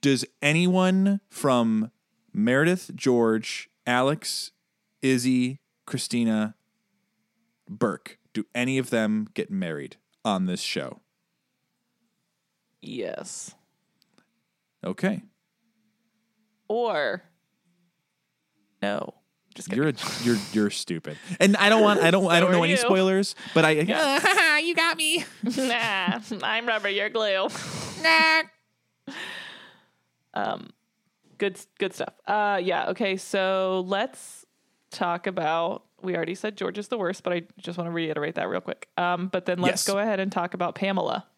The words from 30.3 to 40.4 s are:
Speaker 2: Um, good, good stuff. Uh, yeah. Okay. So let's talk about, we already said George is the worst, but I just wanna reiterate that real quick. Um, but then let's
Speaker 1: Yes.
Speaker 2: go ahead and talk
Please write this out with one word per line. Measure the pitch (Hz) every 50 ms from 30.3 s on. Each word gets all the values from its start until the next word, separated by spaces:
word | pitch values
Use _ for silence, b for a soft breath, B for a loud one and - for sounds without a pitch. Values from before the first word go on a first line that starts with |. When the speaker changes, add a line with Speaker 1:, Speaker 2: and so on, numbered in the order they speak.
| -
Speaker 2:
Um, | - 101 107 - - - - - _ _ _ _ _ _ _ _ _ _ _ _
good, | _ 208 196 190 - - _ _ _
good | 208 185 -
stuff. | - - - _ _ _
Uh, | - 202 214 208 208 202 190 180
yeah. | 185 170 156 - -
Okay. | 185 - 233 196 190
So | 190 - - - 196 190 190 190 190 190 190 185 190 185
let's | 185 196 196 226 269 262 - - - - - - _ _ _ _ _ _ _ _ _
talk | - - 190 175 170 175 -
about, | 202 185 185 165 156 165 165 170 170 - - _ _ _ _
we | - 185 180
already | 170 165 160 180
said | - - 214 208
George | 196 196 185 185
is | 208 208
the | - 247
worst, | 233 190 170 202 - _
but | 185 180
I | 175 170 - -
just | - - - 170
wanna | 175 170 170
reiterate | 170 170 165 156 151 147 147 - -
that | - -
real | - - -
quick. | - - - _ - _ _
Um, | - 175 175 180 175 180
but | 185 - 185 180
then | - 180 175
let's | 180 180 - 190 -
Speaker 1:
Yes. | - 196
Speaker 2:
go | 196
ahead | 208 226 208 190
and | 190 196
talk | 196 190